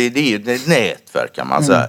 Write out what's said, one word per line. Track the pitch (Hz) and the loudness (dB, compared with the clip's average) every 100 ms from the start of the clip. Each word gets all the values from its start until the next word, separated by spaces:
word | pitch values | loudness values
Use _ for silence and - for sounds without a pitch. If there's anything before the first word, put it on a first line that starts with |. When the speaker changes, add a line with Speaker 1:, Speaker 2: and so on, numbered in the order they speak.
| 123 | 2
Speaker 1:
det, | 127 147 104 | 0 0 0
det | 110 | -2
är | 123 | -2
ett | 143 | 2
nätverk, | 151 98 - - - 58 | 2 2 -4 -6 -4 -4
kan | - 64 | -6 -2
man | 69 | 0
Speaker 2:
Mm, | 151 | 2
Speaker 1:
säga. | 90 | 2